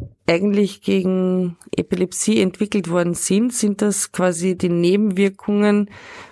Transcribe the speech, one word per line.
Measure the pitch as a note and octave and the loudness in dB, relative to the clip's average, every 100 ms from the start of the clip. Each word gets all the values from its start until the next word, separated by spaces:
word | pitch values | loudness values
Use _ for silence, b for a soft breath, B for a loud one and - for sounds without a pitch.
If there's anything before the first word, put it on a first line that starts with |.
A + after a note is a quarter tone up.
| - _ - | -18 _ 0
eigentlich | E3+ G#3 G3+ G3 - | 2 2 2 0 -2
gegen | - G3 F#3 F#3 F#3 F#3 F3+ E3+ - - | -2 0 0 0 0 0 -2 -6 -8 -6
Epilepsie | - F3+ F3+ - - A3 | -4 -2 -2 -2 0 2
entwickelt | F#3+ - G#3 G#3 E3+ | 2 -2 -2 -2 0
worden | F3 F3 | 0 0
sind, | E3+ - F#3+ A#3+ | -2 0 0 0
sind | - G#3 G3+ | 0 -2 0
das | G#3 G3 - | -2 -2 -4
quasi | - F#3 E3+ F#3 F3+ | -2 -2 0 -2 -2
die | F3+ | 0
Nebenwirkungen | E3+ E3+ G3+ G#3+ F#3 G3 G3 - G#3 G#3 G#3 G3+ B B B B | 2 2 2 2 2 0 0 -2 2 2 2 0 B B B B